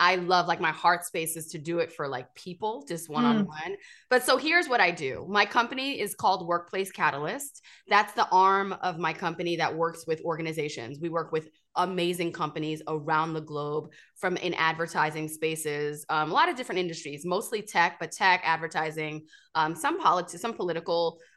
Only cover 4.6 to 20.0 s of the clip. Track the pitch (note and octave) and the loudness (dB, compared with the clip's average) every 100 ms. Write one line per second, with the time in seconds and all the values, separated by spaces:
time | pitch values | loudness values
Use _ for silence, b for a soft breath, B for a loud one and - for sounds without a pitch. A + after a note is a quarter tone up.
4.6 | D#4 A#3+ F3+ E3 C3+ F2 E3 G3+ G#3+ B3+ | 4 4 4 2 -4 -6 0 2 4 2
5.6 | A#3 C4 C4+ C#4 G#3 - F#3 F#3+ E3+ E3+ | 0 -2 -4 -4 -4 0 2 2 0 -2
6.6 | - F#3+ F#3+ - D#3 C#3 D3+ B3+ C#4 - | -2 -6 -6 0 0 2 -4 -6 -10 -16
7.6 | B B - G3+ G#3 - G#3 F#3 F#3+ G3 | B B 2 4 4 0 4 6 6 6
8.6 | G3 F#3 F3+ E3 E3 D#3+ F3 D#3+ F3 E3 | 2 -2 -4 -2 -2 -2 -4 -2 -2 0
9.6 | D#3 D#3+ E3 E3 - D#3+ E3+ D#3+ D#3+ D#3+ | 0 0 -2 -2 -4 -4 -2 -2 -2 -4
10.6 | D3 C#3+ A#2+ C#3+ E3+ E3 D#3+ D#3+ D#3 _ | -4 -6 -10 -8 -4 -2 -2 -4 -4 _
11.6 | _ E3 F3+ F#3 F3 F3 E3+ D#3+ D#3 D#3 | _ -2 -2 0 0 0 -4 -2 -4 -2
12.6 | D#3 D#3 D#3 D#3 D3 D#3 D#3+ D#3+ D3+ D3 | -4 -4 -4 -6 0 2 2 -2 -6 -6
13.6 | D3 D3+ D3+ B B - F#3 F3 F3 - | -4 -4 -6 B B -6 -2 -2 -2 0
14.6 | D#3+ D#3+ E3 E3 D#3 D#3 D#3 D#3 D#3+ D#3+ | 0 0 -2 0 0 -2 -6 -4 -2 -2
15.6 | D3+ D3 D3 D3 - D#3 D#3 A#3 E4+ C4 | -4 -4 -4 -6 -2 -2 2 2 2 0
16.6 | B3 F#3 F3+ D#3+ D3 C#3+ E3+ F#3 A#3+ G#3+ | -4 -2 -4 -6 -10 -8 -4 -4 -2 -6
17.6 | G3+ F3+ E3+ E3 E3 - G3 F3+ E3 D#3+ | 0 2 2 2 -8 2 4 4 2 0
18.6 | D#3+ D#3+ D#3+ D#3 D#3 D#3 D#3 B B D#3+ | -2 -2 -2 -4 -6 -6 -12 B B 0
19.6 | D#3 E3 C#4 F4+ | 0 0 -2 2